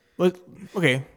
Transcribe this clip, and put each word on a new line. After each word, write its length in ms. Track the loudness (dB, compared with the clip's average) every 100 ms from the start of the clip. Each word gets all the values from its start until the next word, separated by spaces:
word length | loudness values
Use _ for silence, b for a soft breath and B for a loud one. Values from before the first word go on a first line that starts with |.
| _ -2
Let, 180 | -2 -2 -16 -20 -12 -2
okay, 300 | 0 0 -4